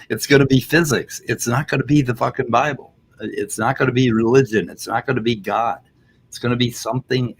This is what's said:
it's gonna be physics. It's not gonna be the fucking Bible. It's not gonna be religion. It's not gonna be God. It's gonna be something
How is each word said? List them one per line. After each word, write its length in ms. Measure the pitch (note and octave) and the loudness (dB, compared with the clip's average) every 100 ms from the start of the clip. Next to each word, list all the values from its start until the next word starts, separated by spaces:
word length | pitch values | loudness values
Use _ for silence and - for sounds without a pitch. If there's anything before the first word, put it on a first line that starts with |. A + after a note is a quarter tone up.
| - | -8
it's 180 | A2+ - | -6 4
gonna 180 | C#3 | 4
be 160 | C3+ C3 | 6 4
physics. 600 | - D#3 E3 A2+ - - - | 4 2 2 0 -2 -12 -8
It's 180 | A2+ - | -6 -2
not 220 | A#2+ D3 | -2 -2
gonna 160 | C#3+ | -4
be 180 | B2 D3 | 0 2
the 140 | B2 A#2+ | 2 0
fucking 340 | B2+ - - | -4 -2 0
Bible. 440 | A#2 D3 C3+ - _ _ _ | 2 0 -4 -10 _ _ _
It's 380 | G#2+ G#2 G#2 - | -10 -6 -6 -2
not 200 | A2+ A2+ | -2 0
gonna 140 | C3+ | 0
be 180 | B2 B2+ | 2 2
religion. 580 | A2 A2+ C3 C3+ G#2+ E2+ | 2 4 4 4 2 -2
It's 200 | - - | -6 -6
not 180 | A2 A#2+ | -6 -2
gonna 140 | B2+ | -4
be 160 | A2+ A2+ | -2 -4
God. 420 | G2 G2+ A#2 F#2+ _ _ _ _ _ | -2 -2 -2 -4 _ _ _ _ _
It's 120 | - | -8
gonna 180 | A#2+ A#2+ | -4 0
be 160 | A#2+ | -2
something 640 | A#2+ - B2 - C3 B2 - | -2 -4 -4 -2 -2 -2 -4